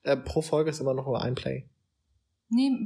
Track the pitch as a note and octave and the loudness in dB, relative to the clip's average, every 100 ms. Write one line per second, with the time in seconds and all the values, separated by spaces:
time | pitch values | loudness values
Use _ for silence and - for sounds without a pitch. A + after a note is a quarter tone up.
0 | C3+ C3+ - D#3+ D#3 D3+ D#3 D3+ C3 C3 | 0 0 0 -4 0 2 0 0 -2 -2
1 | C3+ A#2 B2 B2+ - C3 - _ _ _ | -2 -2 -2 -2 -4 -6 -10 _ _ _
2 | _ _ _ _ - A#3 C4+ B3 | _ _ _ _ 0 2 4 2